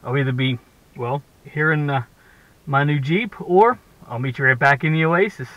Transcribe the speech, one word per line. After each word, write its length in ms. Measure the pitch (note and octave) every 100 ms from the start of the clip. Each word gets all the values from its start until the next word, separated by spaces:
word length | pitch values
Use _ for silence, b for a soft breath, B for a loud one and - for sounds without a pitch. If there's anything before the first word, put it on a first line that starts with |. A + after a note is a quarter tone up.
I'll 140 | B2 C3+
either 140 | C3+
be, 280 | B2+ C3 B2 _ _ _ -
well, 280 | A#2+ C#3+ - _
here 280 | - D3 D#3
in... 180 | D3+ D3
Uh, 140 | C3+ A#2+ b b b b b -
my 180 | C#3
new 160 | C#3+ D3
Jeep, 400 | C3+ F3+ A#3 -
or 380 | D#3+ F3 A3+ B3+ _ _ -
I'll 120 | A#2
meet 180 | C3+ B2
you 80 | C3+
right 140 | B2+
back 240 | C#3 C#3
in 100 | D#3+
the 120 | D#3 D#3+
Oasis. 440 | F3 G#3 - C3